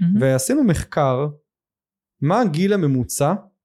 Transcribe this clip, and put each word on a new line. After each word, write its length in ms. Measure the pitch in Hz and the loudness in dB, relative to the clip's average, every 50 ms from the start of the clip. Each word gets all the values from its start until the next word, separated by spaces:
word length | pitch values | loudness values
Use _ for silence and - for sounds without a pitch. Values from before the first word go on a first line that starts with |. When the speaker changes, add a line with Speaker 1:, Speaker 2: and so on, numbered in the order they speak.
Speaker 1:
מהמם. 200 | 185 170 190 208 | 0 0 2 2
Speaker 2:
ועשינו 420 | 127 135 131 127 - - 247 302 285 | 2 2 2 0 0 0 0 2 2
מחקר, 640 | 220 160 - - - - 165 147 131 127 127 143 151 147 - _ _ _ _ _ _ _ _ _ _ _ _ _ _ _ _ | 2 2 0 -2 -6 -2 -2 0 0 0 -2 -4 -6 -8 -12 _ _ _ _ _ _ _ _ _ _ _ _ _ _ _ _
מה 200 | 139 143 180 226 | -2 0 0 2
הגיל 320 | 254 202 147 156 185 202 208 | 0 0 0 0 0 0 0
הממוצע 600 | 202 165 147 135 127 120 - - - 139 147 185 214 - - _ _ | 0 0 0 0 0 -2 -4 -4 -2 -2 -2 -2 -4 -8 -16 _ _